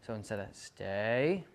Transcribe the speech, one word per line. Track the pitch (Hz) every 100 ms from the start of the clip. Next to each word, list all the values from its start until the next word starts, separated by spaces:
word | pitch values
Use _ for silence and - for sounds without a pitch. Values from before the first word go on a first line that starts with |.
| -
So |
instead | 110 101 107
of | 95
stay | - - - 95 98 107 120 143 190 160